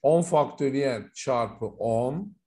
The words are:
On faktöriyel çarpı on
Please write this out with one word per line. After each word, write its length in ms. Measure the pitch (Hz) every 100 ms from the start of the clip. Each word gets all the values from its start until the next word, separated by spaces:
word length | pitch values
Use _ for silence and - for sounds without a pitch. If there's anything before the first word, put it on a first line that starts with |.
On 200 | 139 165
faktöriyel 880 | 170 151 143 - 143 135 139 117 104
çarpı 520 | - - 123 113 - 110
on 680 | - 117 113 123 156 208 -